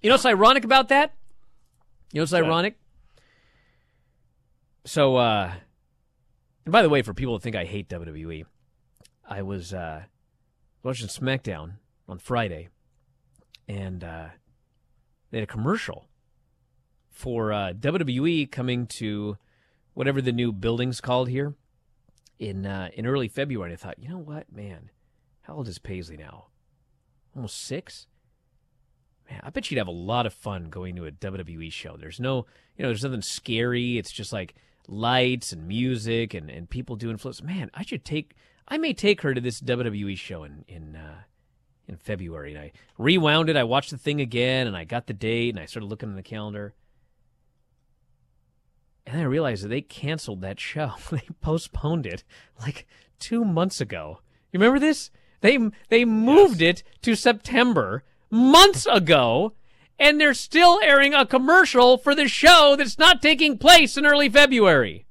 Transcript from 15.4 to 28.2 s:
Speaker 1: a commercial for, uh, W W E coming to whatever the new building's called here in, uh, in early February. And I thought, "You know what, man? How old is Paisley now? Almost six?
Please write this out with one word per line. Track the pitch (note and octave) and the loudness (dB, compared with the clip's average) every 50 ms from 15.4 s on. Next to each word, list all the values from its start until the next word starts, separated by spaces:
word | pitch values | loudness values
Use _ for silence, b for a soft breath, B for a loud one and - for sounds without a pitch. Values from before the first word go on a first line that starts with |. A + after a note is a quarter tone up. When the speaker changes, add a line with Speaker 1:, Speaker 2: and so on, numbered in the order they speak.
| G#2+ | -10
Speaker 1:
a | - | -8
commercial | - A2 A2 C#3+ G#3 A3+ - - - - _ _ _ _ _ _ _ _ _ _ _ _ _ _ _ _ _ _ _ _ _ _ | -8 -6 -4 -4 -4 -4 -6 -12 -14 -16 _ _ _ _ _ _ _ _ _ _ _ _ _ _ _ _ _ _ _ _ _ _
for, | _ - - C3 A#2+ A#2 A2 G#2+ | _ -14 -10 -8 -6 -4 -4 -2
uh, | G#2+ G#2 G2 F#2 F2+ | -4 -4 -4 -6 -8
W | G2+ B2 C#3 D#3+ F#3 | -6 -4 -4 -2 -2
W | E3 C3+ B2 B2+ C#3+ | -4 -4 -4 -2 -2
E | E3+ E3+ D#3 C#3+ | -2 -2 -2 -4
coming | C3+ - - B2 B2+ B2+ B2 B2 | -6 -8 -8 -4 -4 -4 -4 -6
to | A2+ - - A2+ G#2+ G#2 G#2 G#2 G#2 G#2 - _ _ _ _ _ _ _ _ _ _ _ | -8 -10 -8 -8 -6 -6 -6 -8 -10 -10 -12 _ _ _ _ _ _ _ _ _ _ _
whatever | - C3 C3+ C#3 C#3 | -6 -4 -4 -2 -2
the | C3 B2+ | -2 -2
new | A#2+ A#2+ A#2+ A#2+ | -2 -2 -2 -4
building's | G#2+ F#2+ F#2+ A2+ A#2 A#2 B2 B2+ A#2+ - | -4 -4 -4 -4 -2 -2 -4 -6 -6 -8
called | - C3 B2 B2+ B2+ B2 | -6 -4 -2 -2 -2 -2
here | B2+ C3+ C#3 D3 C#3+ _ _ _ _ _ _ _ _ _ _ _ _ _ _ _ _ _ | -4 -6 -6 -8 -10 _ _ _ _ _ _ _ _ _ _ _ _ _ _ _ _ _
in, | A2+ G#2 F#2+ F#2+ G2 | -12 -10 -10 -8 -10
uh, | G2 G2 F#2+ F#2 E2+ - | -8 -8 -10 -10 -12 -12
in | - A2 | -10 -6
early | B2 C3+ C#3 B2 | -6 -4 -4 -6
February. | G#2 - - C#3 D3 C3 G#2+ F2+ F2 | -6 -8 -8 -8 -8 -8 -10 -10 -12
And | E2+ - | -14 -14
I | |
thought, | - G2 - - | -14 -16 -16 -14
"You | - C#3 | -16 -16
know | F3 F#3 | -16 -16
what, | D#3 D3+ D3 D#3 - _ | -16 -16 -16 -16 -18 _
man? | - G#2 G#2 G2+ F2+ D#2+ - - _ _ _ _ _ _ _ _ _ _ _ | -20 -18 -18 -18 -18 -20 -20 -20 _ _ _ _ _ _ _ _ _ _ _
How | - D#3 | -18 -14
old | D3+ C3 | -12 -12
is | A2 E2+ - | -12 -14 -16
Paisley | _ - F#2+ F#2 E2+ E2 D#2+ | _ -14 -14 -14 -14 -16 -18
now? | D2+ D2+ D2 C#2 - _ _ _ _ _ _ _ _ _ _ _ _ _ _ _ _ _ _ _ | -20 -20 -20 -20 -20 _ _ _ _ _ _ _ _ _ _ _ _ _ _ _ _ _ _ _
Almost | C3 B2 G#2 - - | -14 -14 -14 -14 -16
six? | - - B2+ - - - - - - _ _ _ | -12 -12 -12 -12 -12 -16 -20 -20 -20 _ _ _